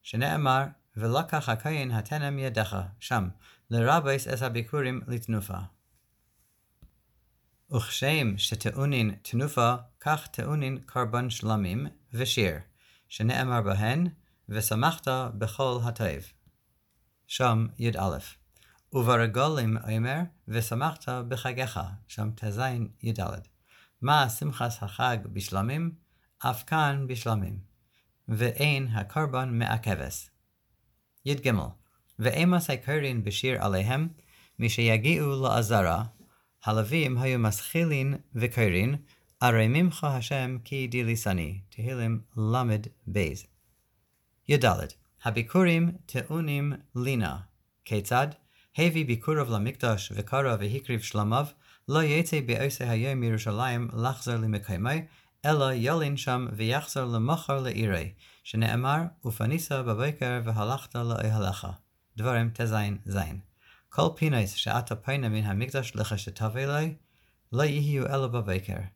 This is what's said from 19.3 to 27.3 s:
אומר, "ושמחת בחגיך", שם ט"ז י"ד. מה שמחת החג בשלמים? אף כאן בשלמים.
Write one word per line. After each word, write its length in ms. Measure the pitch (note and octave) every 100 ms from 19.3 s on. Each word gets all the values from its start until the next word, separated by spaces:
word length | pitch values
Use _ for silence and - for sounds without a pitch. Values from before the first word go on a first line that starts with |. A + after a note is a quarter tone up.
| A2+ D3 D#3 A2 A2
אומר, 420 | A2+ A2 A#2+ D3 F3 _ -
"ושמחת 640 | A2+ A2+ A#2 D3 - - B2 A#2+
בחגיך", 520 | B2 B2+ B2 B2+ F2+ F#2 G2+ -
שם 240 | - G#2+ A2
ט"ז 260 | A2 G2+ C3 A#2+ A2+ -
י"ד. 180 | A2+ G#2+ F2+ - - _ _ - _ _
מה 280 | B2 D3 B2+
שמחת 420 | A2+ D3 B2 A#2+ -
החג 360 | G2+ - B2 A2+ G2
בשלמים? 580 | G2 G2 F#2+ A2 D3 E3 E3+ _ _ _ _
אף 240 | B2+ A2+
כאן 420 | - D#3+ D3 C#3 C3
בשלמים. 520 | A#2+ A#2